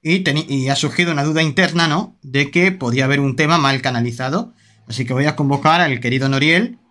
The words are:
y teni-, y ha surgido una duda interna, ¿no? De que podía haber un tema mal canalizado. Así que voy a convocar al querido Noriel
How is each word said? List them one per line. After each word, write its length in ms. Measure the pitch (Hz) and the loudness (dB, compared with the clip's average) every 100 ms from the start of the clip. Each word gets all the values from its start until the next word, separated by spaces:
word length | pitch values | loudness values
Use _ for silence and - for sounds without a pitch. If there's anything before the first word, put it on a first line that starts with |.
y 200 | 156 185 | 0 0
teni-, 240 | 180 147 151 | 2 -2 -2
y 180 | 139 131 | -2 0
ha 80 | 139 | 0
surgido 380 | 147 - 175 | 0 0 0
una 100 | 151 | 0
duda 200 | 147 156 | 0 0
interna, 440 | 160 135 175 170 165 | 0 0 0 0 0
¿no? 320 | 151 220 _ | 0 -4 _
De 300 | 139 139 143 | -6 -2 0
que 220 | 170 185 | 2 2
podía 320 | 185 123 123 135 | 0 -2 0 2
haber 160 | 143 | 2
un 160 | 139 120 | 0 0
tema 200 | 151 170 | 2 2
mal 240 | 139 135 | 2 0
canalizado. 720 | 131 120 120 117 131 170 233 _ _ _ - | -2 -2 -2 -4 -4 -4 -4 _ _ _ -12
Así 200 | 117 120 | -8 -4
que 80 | |
voy 140 | 127 147 | 0 0
a 100 | 147 | 0
convocar 420 | 139 139 156 170 | 0 2 2 4
al 220 | 165 123 | 2 0
querido 260 | 120 127 135 | -2 0 0
Noriel 520 | 135 151 170 233 - _ | 2 2 2 0 -6 _